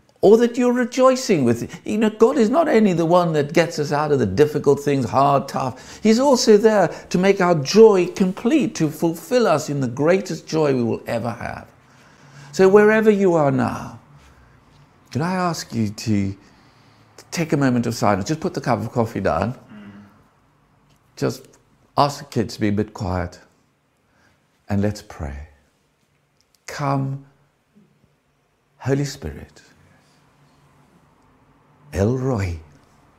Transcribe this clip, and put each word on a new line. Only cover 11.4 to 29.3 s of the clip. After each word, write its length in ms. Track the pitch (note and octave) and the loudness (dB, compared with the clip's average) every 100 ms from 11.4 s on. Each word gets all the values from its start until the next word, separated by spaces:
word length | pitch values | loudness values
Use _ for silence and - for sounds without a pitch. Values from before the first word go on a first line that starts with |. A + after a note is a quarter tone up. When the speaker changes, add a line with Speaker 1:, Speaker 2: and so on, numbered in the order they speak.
| - - - _ _ _ - _ - - - | -12 -12 -18 _ _ _ -20 _ -20 -20 -10
Speaker 1:
So 180 | - F#3+ | 2 6
wherever 400 | G#3 G#3 A3 A3 | 6 6 4 2
you 240 | G3 G3 | 4 2
are 180 | E3 C#3 | 2 2
now, 480 | C3 G#2+ - - - _ - - _ _ _ _ _ _ _ _ | 0 -2 -6 -12 -18 _ -20 -20 _ _ _ _ _ _ _ _
can 100 | B2 | -6
I 100 | E3+ | -4
ask 400 | F#3 F3 D#3+ - | -2 -4 -4 -8
you 160 | A#2 G#2 | -4 -4
to 460 | G#2 A2+ G2+ G2 G2 _ _ _ _ _ _ _ - - | -4 -2 -2 -2 -8 _ _ _ _ _ _ _ -20 -12
take 220 | - D#3+ | -8 -2
a 40 | D3 | 0
moment 300 | C3+ B2 A#2+ | 0 0 -2
of 80 | A#2 | -2
silence? 320 | G#2+ G2 G2 | 0 0 -2
Just 120 | D#3 | -6
put 140 | F#3 | -6
the 80 | D3+ | -6
cup 180 | C#3 A2 | -4 -4
of 120 | A2+ | -4
coffee 280 | B2 A2+ A2 | -4 -4 -2
down. 340 | F#2 D#2 G#2+ | -2 -2 -4
Speaker 2:
Mm. 500 | B2+ - - G2+ - - _ _ _ _ _ _ _ _ _ _ - | -6 -18 -20 -20 -20 -20 _ _ _ _ _ _ _ _ _ _ -6
Speaker 1:
Just 320 | C3+ B2+ - _ _ _ _ - | -6 -6 -18 _ _ _ _ -2
ask 220 | C#3+ - | -2 -2
the 60 | D3 | -8
kids 300 | B2 G2+ - | -4 -4 -4
to 60 | |
be 60 | A2 | -2
a 40 | |
bit 220 | G2+ G#2+ | -2 -6
quiet. 460 | - F#2 F2+ F2 - _ _ _ _ _ _ _ _ _ _ _ _ - | -6 -6 -6 -6 -12 _ _ _ _ _ _ _ _ _ _ _ _ -6
And 120 | G2+ | -2
let's 200 | G#2 G#2 | -2 -4
pray. 480 | - - C#2+ C#2 D2 _ _ _ _ _ _ _ _ _ _ _ - | -14 -12 -12 -12 -16 _ _ _ _ _ _ _ _ _ _ _ -18
Come, 600 | - C#3 C#3 C3+ C#3 - _ _ _ _ _ _ _ _ _ _ _ _ _ _ _ | -8 -4 -4 -4 -8 -14 _ _ _ _ _ _ _ _ _ _ _ _ _ _ _
Holy 280 | B2 C#3 C#3+ | -4 -2 -4
Spirit. 560 | - D#2 | -8 -14